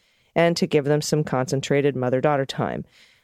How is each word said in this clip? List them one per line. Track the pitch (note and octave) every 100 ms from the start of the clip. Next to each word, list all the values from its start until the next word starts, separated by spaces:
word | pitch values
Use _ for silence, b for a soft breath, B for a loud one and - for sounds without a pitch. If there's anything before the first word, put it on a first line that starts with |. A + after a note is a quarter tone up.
| _ _ _ -
and | E3+ E3+
to | F#3+
give | D3+ C#3
them | D3+
some | - D3+
concentrated | D3+ C3 C3 C3+ - C#3+ C#3+ B2+
mother-daughter | B2 B2+ D3+ C#3+ C3+
time. | - F#2+ B1 - b b b